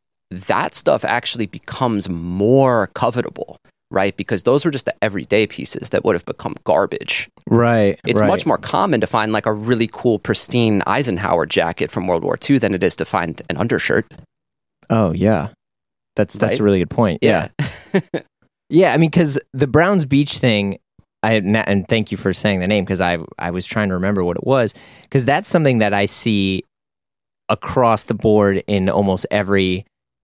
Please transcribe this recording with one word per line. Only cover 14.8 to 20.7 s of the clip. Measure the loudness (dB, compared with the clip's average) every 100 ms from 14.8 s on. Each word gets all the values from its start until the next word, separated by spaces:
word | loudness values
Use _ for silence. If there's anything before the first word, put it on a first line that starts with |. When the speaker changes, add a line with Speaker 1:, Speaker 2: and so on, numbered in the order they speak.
| -2
Speaker 2:
Oh, | 0 2
yeah. | 2 2 0 -2 -12 _ _ _ _ _ -4
That's, | -4
that's | -2 -2
Speaker 1:
Right? | 2
Speaker 2:
a |
really | 2 2
good | 0
point. | 0 0 2
Yeah. | 2 2 -2 -6 -8 -8 -4
Speaker 1:
Yeah. | -4
<laughs> | -4 -10 -10 _ _ _ 0
Speaker 2:
Yeah, | 4 4
I | 4
mean, | 2
'cause | 2 2 0 -6
the | -4 2
Browns | 2 4 2 2
Beach | 0 0 0
thing, | 2 2 0